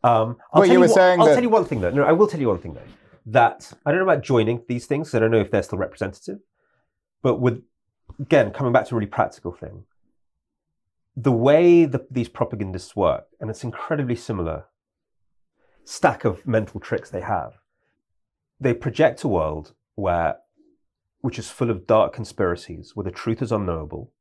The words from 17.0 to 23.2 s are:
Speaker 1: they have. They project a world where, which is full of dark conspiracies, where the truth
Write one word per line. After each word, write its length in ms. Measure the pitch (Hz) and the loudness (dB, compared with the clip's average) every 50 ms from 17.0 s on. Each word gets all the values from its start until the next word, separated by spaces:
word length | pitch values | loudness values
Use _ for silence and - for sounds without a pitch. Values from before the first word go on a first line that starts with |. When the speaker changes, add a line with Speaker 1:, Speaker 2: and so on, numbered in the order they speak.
| - - | -8 -10
Speaker 1:
they 120 | - 90 90 | -12 -10 -6
have. 320 | - 107 90 69 58 - _ _ _ _ _ _ _ _ _ _ _ _ _ _ _ _ _ _ _ _ _ | -6 -6 -6 -6 -8 -14 _ _ _ _ _ _ _ _ _ _ _ _ _ _ _ _ _ _ _ _ _
They 140 | 135 131 117 | -2 -2 -2
project 480 | - - 135 110 - 156 131 120 - - | -2 -4 -8 0 2 2 2 2 0 -4
a 60 | 143 | -2
world 440 | 101 87 78 78 78 78 73 - _ _ _ _ _ | -2 0 -2 -2 -4 -8 -12 -16 _ _ _ _ _
where, 420 | - 101 92 87 85 85 78 - - _ _ _ _ _ _ _ _ _ _ _ _ _ _ _ _ | -6 -2 -2 0 0 0 -2 -4 -6 _ _ _ _ _ _ _ _ _ _ _ _ _ _ _ _
which 180 | - 131 - - | -10 -8 -8 -8
is 100 | 104 - | -14 -14
full 220 | - - 135 117 | -8 -6 -4 -4
of 160 | 113 92 - | -4 -6 0
dark 260 | - 113 110 104 - - | 2 2 2 2 0 -2
conspiracies, 840 | - 107 - - - 104 90 87 85 - - 87 80 87 _ _ | -10 -14 -14 -6 -4 -2 -2 -2 -6 -10 -16 -18 -18 -18 _ _
where 100 | 107 95 | -10 -10
the 60 | 95 | -10
truth 300 | 90 - | -10 -8